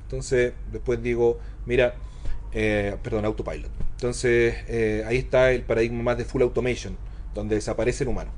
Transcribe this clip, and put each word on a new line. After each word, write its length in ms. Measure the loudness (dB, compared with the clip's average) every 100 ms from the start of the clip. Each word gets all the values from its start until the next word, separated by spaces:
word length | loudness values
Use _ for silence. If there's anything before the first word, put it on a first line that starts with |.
Entonces 500 | -8 -8 0 2 2 0 -8
después 320 | -6 -2 -2
digo, 360 | 0 2 4 2 -4 -10
mira, 300 | -2 2 2 0 -12 -6 -2 -2 -2
eh, 440 | -2 2 2 0 -4
perdón, 220 | -4 -2
autopilot. 460 | -2 -2 -6 -6 -6 0 0
Entonces, 640 | 0 -2 0 4 6 4 2 -4
eh, 340 | 0 0 0 0
ahí 100 | -2
está 340 | 2 4 6
el 120 | 4
paradigma 400 | 2 2 2 0
más 160 | 0 -2
de 60 |
full 180 | -2 2
automation, 540 | 2 2 0 -2 -6 -8 -10 -10 -8
donde 200 | -6 -2 -2
desaparece 480 | 0 0 0 0
el 40 | 0
humano. 220 | 0 -2